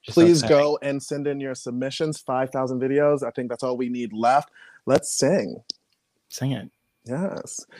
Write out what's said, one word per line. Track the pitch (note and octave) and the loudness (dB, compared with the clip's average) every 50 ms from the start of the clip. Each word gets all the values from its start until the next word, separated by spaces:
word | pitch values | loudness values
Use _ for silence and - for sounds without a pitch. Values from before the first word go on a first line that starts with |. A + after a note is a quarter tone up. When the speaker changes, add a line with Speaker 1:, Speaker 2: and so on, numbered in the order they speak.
Speaker 1:
Just | _ - G#2+ | _ 0 4
so | E3+ | 6
Speaker 2:
Please | E3+ F3 E3+ D#3 | 8 8 8 6
Speaker 1:
exciting. | C3 - D#3 C#3+ | 6 4 4 4
Speaker 2:
go | D3 D3 D3+ - | 4 2 0 -2
and | - C#3 C#3+ C#3 | -4 -4 -6 -6
send | - - D3 C#3+ C#3 | -6 -6 -8 -4 -4
in | C#3+ C#3+ C#3 | -4 -4 -4
your | C3+ C3+ B2+ | -6 -8 -8
submissions. | - - B2+ A#2+ B2 C3 C3+ C3+ - E3 D#3 D3+ - | -8 -8 -8 -6 -4 -4 -6 -4 -4 -4 -4 -4 -6
Five | - - B2+ B2+ C3+ C3 | -6 -4 -2 -2 -2 -2
thousand | - C3+ C3 B2+ C3 B2+ | -2 -2 -2 -2 -2 -2
videos. | C3 C3 C#3 C#3+ D3 D3 D3 C#3 C3 | -2 0 2 4 4 4 2 2 -2
I | A#2 | -4
think | - - B2+ A#2 | -4 -6 -6 -6
that's | A#2+ - | -6 -4
all | - B2+ B2+ | -4 -4 -2
we | A#2+ C3 A#2+ | -2 -4 -4
need | B2 B2 A#2+ A2 | -4 -4 -6 -6
left. | G#2 A2 A#2 A#2+ C3 D3 D3 - _ - - - - _ _ | -4 0 2 4 4 4 2 0 _ -20 -20 -20 -20 _ _
Let's | - C3 - - - | 2 2 2 2 0
sing. | - - C#3 C3+ F#3 F3+ G#2 F2 - - - - - - _ _ _ _ _ _ _ _ _ _ | -2 0 2 2 2 2 0 -2 -8 -12 -12 -14 -16 -16 _ _ _ _ _ _ _ _ _ _
Speaker 1:
Sing | - - B2+ C3+ | -10 -6 -4 -4
it. | C#3 G#2+ F#2+ - _ _ _ _ _ _ _ | -4 -6 -8 -14 _ _ _ _ _ _ _
Speaker 2:
Yes. | A2 B2 D#3 F#3+ G3 - - - - - - - _ - | -10 -6 -6 -6 -6 -6 -10 -12 -12 -14 -16 -16 _ -20